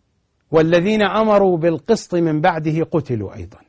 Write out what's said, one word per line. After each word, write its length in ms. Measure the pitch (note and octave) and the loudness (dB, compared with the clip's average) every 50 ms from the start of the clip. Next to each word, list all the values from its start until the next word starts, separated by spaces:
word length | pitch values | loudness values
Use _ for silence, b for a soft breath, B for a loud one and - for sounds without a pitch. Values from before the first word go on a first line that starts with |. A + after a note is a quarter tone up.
| _ _ _ _ _ _ _ _ _ _ | _ _ _ _ _ _ _ _ _ _
والذين 500 | D3 D#3+ D#3 D#3+ F3 F3 E3+ G#3 G#3+ G#3+ | 0 2 2 4 2 2 2 2 0 0
أمروا 560 | G#3 F#3+ F3+ G#3+ A3 A3 G#3 G3+ G3 F#3+ F3+ E3 | 0 0 0 0 0 2 2 4 4 2 2 2
بالقسط 580 | D#3+ E3+ E3 D3 - - A3+ G#3 - - F#3 | 0 -2 -2 -2 -2 -2 -2 -2 -2 -4 -2
من 260 | F3 E3+ D#3+ D3+ D3+ | -2 0 0 0 0
بعده 420 | D3+ F3+ E3+ D#3+ D3+ D#3+ D#3 D#3+ D#3+ | 0 0 0 0 -4 -4 -2 -2 -4
قتلوا 520 | - - D#3+ C3+ - B2 G#2+ G2 - - | -2 -2 -4 -2 -2 -6 -6 -6 -8 -10
أيضًا. 240 | - F2 F2+ - - _ | -14 -16 -16 -18 -20 _